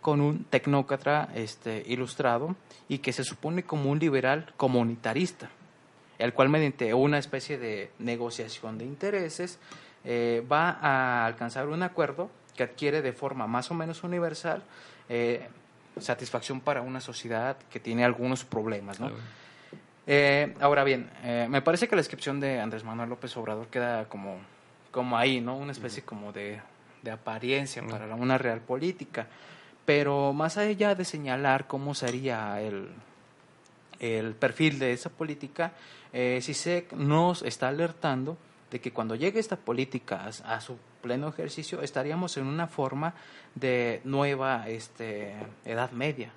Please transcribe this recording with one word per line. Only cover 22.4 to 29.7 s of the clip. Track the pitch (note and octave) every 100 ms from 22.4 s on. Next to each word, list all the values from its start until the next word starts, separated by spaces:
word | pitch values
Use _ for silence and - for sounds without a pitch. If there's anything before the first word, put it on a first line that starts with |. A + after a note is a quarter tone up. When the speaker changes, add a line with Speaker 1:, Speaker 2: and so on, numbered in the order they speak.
Speaker 1:
de | C#3 B2+
Andrés | A2 A2+
Manuel | A2 A2+ A#2
López | A#2+ B2 B2
Obrador | A2 G#2+ A2+
queda | B2+ A#2+ A#2 A2
como, | G2+ G2 F#2 - - - - -
como | C3 B2 A#2
ahí, | B2+ C3
¿no? | A#2+ C3
Una | C#3+
especie | C3+ B2+ G#2+
Speaker 3:
Ujú. | -
Speaker 1:
como | G#2+ G#2
de, | G#2 G2+ G#2+ - - - -
de | A2+
apariencia | A2 - A2 B2 C3+ C#3 -
Speaker 2:
Ujú. | A2
Speaker 1:
para | A2 G#2+
la, | A2+
una | B2 C3
real | B2+ A2+
política. | A2+ B2+ E3+ F3+ C#3 - A2+ - - - -